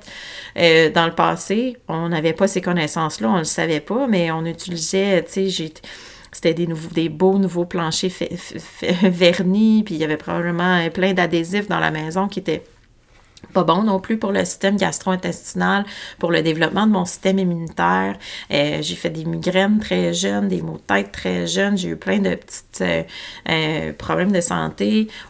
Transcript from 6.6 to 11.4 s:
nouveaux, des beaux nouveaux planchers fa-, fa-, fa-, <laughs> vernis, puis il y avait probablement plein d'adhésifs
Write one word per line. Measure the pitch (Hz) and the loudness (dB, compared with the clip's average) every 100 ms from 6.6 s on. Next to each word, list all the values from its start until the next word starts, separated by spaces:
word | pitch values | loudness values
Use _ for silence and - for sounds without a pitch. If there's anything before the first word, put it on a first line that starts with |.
| 170 | -2
nouveaux, | 160 165 | -4 -4
des | 165 165 | -2 -2
beaux | 156 185 196 | 2 4 4
nouveaux | 185 175 175 | 2 0 -2
planchers | 180 160 - 185 | -2 -2 -2 -2
fa-, | - - 175 | -4 -6 -8
fa-, | - - | -12 -14
fa-, | - - - 180 190 | -14 -6 0 4 4
<laughs> | |
vernis, | 175 175 175 180 208 220 220 | 6 4 6 2 4 6 4
puis | 214 156 | 2 -2
il | |
y | 156 | -2
avait | 151 | -2
probablement | - 170 170 170 180 180 165 | -2 -2 -2 0 2 2 2
plein | 185 190 | 0 2
d'adhésifs | 180 170 170 | 2 2 0